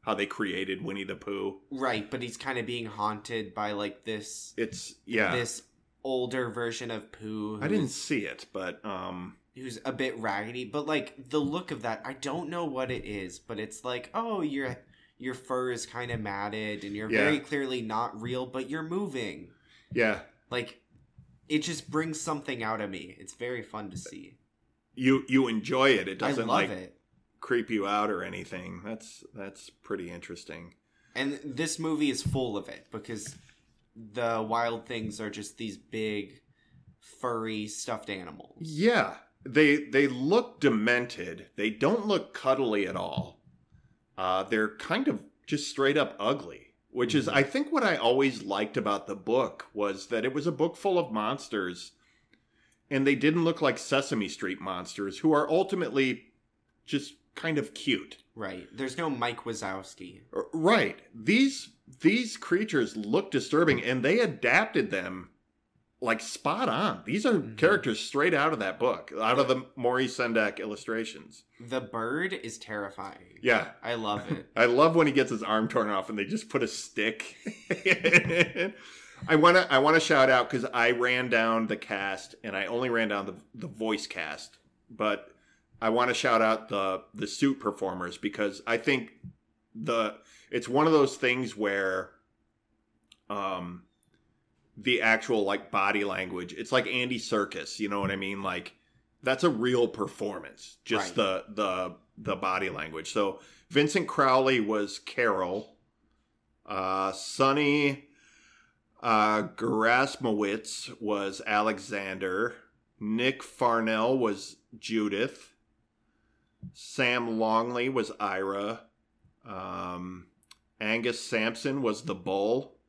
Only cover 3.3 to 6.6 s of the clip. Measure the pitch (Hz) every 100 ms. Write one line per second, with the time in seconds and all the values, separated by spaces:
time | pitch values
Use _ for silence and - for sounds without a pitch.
3.3 | 117 110 101 104 104 104 - - 107 104
4.3 | - - - 113 - - - - 113 101
5.3 | 87 117 - _ _ _ _ 135 131 123
6.3 | 131 120 113